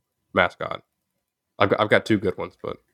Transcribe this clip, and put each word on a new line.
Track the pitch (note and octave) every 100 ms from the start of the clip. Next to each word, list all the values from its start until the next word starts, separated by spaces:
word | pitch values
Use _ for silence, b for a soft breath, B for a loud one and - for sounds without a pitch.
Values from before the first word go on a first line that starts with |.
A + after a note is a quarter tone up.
| _ _ _
mascot." | G2 F2 - - - _ _ _ _ _ _ _ -
I've | G2+
got, | A2+
I've | G#2+
got | G#2+ -
two | G#2+
good | G2 -
ones, | F2+ -
but | - - _